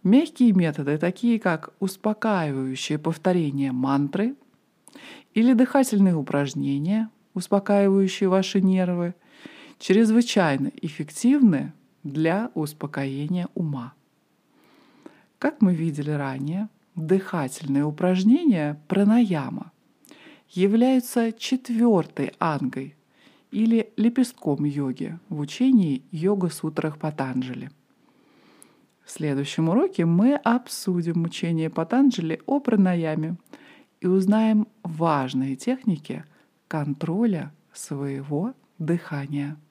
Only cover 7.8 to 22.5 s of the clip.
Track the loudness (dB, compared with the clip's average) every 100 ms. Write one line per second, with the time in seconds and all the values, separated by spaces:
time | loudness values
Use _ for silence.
7.8 | 4 2 0 0 2 2 2 0 2 2
8.8 | 0 -2 -4 -8 _ -20 -20 -20 -20 -14
9.8 | 2 4 6 4 2 2 2 0 -2 -6
10.8 | -10 -8 -12 -2 2 6 6 4 -4 -12
11.8 | _ _ -8 -2 0 0 -4 -6 -6 -6
12.8 | -10 -6 -6 -6 -4 -4 -4 -6 -6 -6
13.8 | -10 _ _ _ _ _ _ _ _ _
14.8 | _ _ -20 _ _ _ -6 2 2 2
15.8 | -2 -4 -6 -4 -6 -6 -6 -6 -8 _
16.8 | _ -10 0 0 0 -6 -6 -8 -2 0
17.8 | -2 0 0 2 4 4 4 2 -2 -6
18.8 | _ 2 4 4 2 0 -4 -10 -12 _
19.8 | _ _ _ -20 -20 -20 _ 0 2 4
20.8 | 4 2 0 -2 -2 -4 -4 -4 -2 2
21.8 | 4 4 0 -6 -8 _ -2